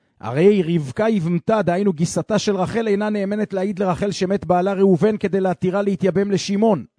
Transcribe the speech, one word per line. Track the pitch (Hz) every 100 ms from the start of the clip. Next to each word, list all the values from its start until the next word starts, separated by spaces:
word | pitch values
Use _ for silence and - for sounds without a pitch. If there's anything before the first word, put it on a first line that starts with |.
| _ _
הרי | 107 127 185 208
רבקה | 160 170 139 - 220
יבמתה, | 220 165 175 - 220
דהיינו | 175 175 202
גיסתה | 151 170 - 165 208
של | - 196
רחל, | 180 214 220
אינה | 202 214
נאמנת | 208 196 208 214
להעיד | 190 190 185
לרחל | 196 165 202
שמת | 185 185 196 160
בעלה | 180 185
ראובן | 190 196 175 202 214
כדי | 196 185
להתירה | 190 175 185 190
להתייבם | 202 196 190 170 202
לשמעון, | 190 - 196 226 180 -